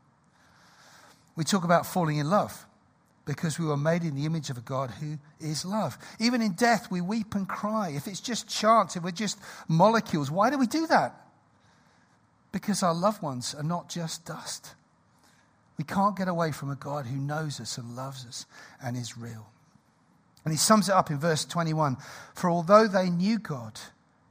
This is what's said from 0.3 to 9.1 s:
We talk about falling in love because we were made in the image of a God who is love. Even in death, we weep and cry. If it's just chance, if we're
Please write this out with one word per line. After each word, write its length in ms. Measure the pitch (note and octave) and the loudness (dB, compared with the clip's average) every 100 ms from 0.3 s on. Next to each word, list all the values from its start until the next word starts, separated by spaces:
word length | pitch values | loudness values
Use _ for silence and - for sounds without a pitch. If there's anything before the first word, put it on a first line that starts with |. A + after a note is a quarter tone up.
| _ _ _ - _ - - - - _ - | _ _ _ -20 _ -20 -20 -20 -20 _ -6
We 80 | |
talk 180 | D3+ G3 | 0 0
about 240 | E3+ E3+ C3 | 4 4 4
falling 320 | F#3 D#3+ D3+ | 0 0 0
in 100 | D3 | 2
love 380 | G3+ A2+ - - _ _ _ _ _ | 0 0 -6 -20 _ _ _ _ _
because 320 | - C#3 E3 D#3 | -8 -4 -4 -2
we 80 | D#3 | -2
were 100 | C#3+ | 0
made 260 | D#3 F3 | 2 0
in 140 | E3+ C#3 | -2 -2
the 80 | |
image 260 | D#3 E3 D3 | -2 -2 -4
of 80 | B2 | -10
a 40 | |
God 280 | A2+ C3+ C3 | -6 -6 -4
who 280 | - D3+ D3+ - - | -8 -10 -10 -14 -12
is 260 | D#3 D3+ | -8 -6
love. 320 | F3+ G#3+ D#3 - - - | -4 -4 -4 -6 -16 -2
Even 240 | A#3 B3 | 0 2
in 120 | A3 | 0
death, 360 | E3+ A#3 A3 - | 2 2 2 0
we 100 | F3+ | -4
weep 360 | F3 A3+ - G3+ | -2 -2 -2 -4
and 120 | F#3+ | -4
cry. 420 | - G#3 A3 F3+ | -4 -2 -2 -2
If 180 | C#3+ G#3 | -6 -8
it's 100 | F#3 | -8
just 300 | - A#3 - | -6 -6 -6
chance, 480 | - G#3+ A3+ F#3 F3+ | 0 6 6 4 -2
if 80 | |
we're 80 | E3+ | -6